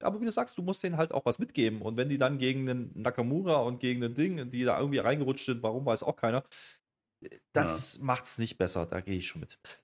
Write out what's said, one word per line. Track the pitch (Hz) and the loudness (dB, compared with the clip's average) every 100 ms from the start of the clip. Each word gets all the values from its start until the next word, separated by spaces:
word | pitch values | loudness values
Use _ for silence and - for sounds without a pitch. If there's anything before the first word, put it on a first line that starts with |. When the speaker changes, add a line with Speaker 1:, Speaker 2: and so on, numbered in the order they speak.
Speaker 1:
Aber | - 208 | -2 0
wie | 233 | -2
du | |
sagst, | 226 240 - | -2 -2 -4
du | |
musst | 180 190 | -4 -4
denen | 185 165 | -2 0
halt | 160 | 0
auch | - 123 | 2 0
was | - | 0
mitgeben. | 220 - 110 110 | -2 2 2 0
Und | 110 113 | -4 -2
wenn | 135 | 0
die | 139 | 2
dann | 131 139 | 2 2
gegen | 127 131 131 | 0 0 -2
einen | 127 120 | -4 -6
Nakamura | - 117 127 117 156 190 151 | -4 -2 0 0 0 2 2
und | 120 123 | 2 0
gegen | 127 123 | -2 0
einen | 120 | -2
Ding, | 120 180 170 123 | 0 0 0 -4
die | 123 | 0
da | 123 80 | 2 2
irgendwie | 143 139 | 2 2
reingerutscht | 117 151 135 135 - | 2 2 0 -2 -2
sind, | 120 | -2
warum | 113 120 135 | -2 0 0
weiß | 110 | 0
auch | - - | 0 0
keiner, | 113 123 - - - - _ _ _ _ | 0 0 -2 -16 -20 -20 _ _ _ _
äh, | - - _ | -20 -20 _
das | 147 - - - - | 0 4 6 4 2
Speaker 2:
Ja. | |
Speaker 1:
macht's | 135 123 - - | 0 0 -2 -2
nicht | 113 - | -4 0
besser, | 92 92 82 | 0 0 -2
da | 87 | -4
gehe | 95 92 | -4 -4
ich | - | -6
schon | 80 | -10
mit. | - - - - | -12 -16 -20 -20